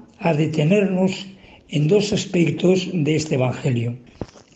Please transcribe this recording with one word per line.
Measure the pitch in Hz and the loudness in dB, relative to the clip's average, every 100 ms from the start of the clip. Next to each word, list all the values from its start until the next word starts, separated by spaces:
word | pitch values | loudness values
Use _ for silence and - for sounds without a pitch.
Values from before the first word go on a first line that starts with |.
| - - | -18 -4
a | 170 | 0
detenernos | 151 156 - 151 208 190 185 185 - - - - - - | 0 0 0 2 2 2 2 0 -2 -12 -20 -20 -20 -6
en | 160 151 | -2 2
dos | 208 202 | 2 2
aspectos | 196 - 180 156 - 180 185 - | -2 -2 0 0 2 2 2 0
de | 180 143 156 | -2 0 -2
este | - 139 | -2 -2
Evangelio. | 127 123 147 120 117 123 - - - - - | -2 -2 -2 -2 -2 -8 -12 -14 -14 -16 -20